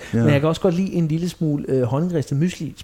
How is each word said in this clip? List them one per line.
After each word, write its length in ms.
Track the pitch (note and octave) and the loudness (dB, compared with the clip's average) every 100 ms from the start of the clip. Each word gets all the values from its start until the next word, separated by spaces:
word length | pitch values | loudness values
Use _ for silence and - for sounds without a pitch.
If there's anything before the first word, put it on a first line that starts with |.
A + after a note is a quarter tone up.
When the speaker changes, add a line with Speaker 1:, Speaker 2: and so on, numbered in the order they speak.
| - | -2
Speaker 1:
Ja. 40 | A2+ | 2
Speaker 2:
men 140 | D3 | 4
jeg 80 | C#3+ | 4
kan 80 | D#3 | 2
også 120 | E3 | 2
godt 140 | F#3+ | 0
lide 180 | E3+ G3 | 2 0
en 160 | F3 D#3+ | 0 0
lille 200 | D#3+ F3 | 0 -4
smule, 360 | - D#3 D3 - | -2 -2 -2 0
øh, 140 | C3 | 0
honningristet 560 | A#2+ C3+ F3+ E3 - C#3 | 2 0 0 -2 -2 0
mysli, 360 | F3+ - D#3 - | 0 -2 -10 -8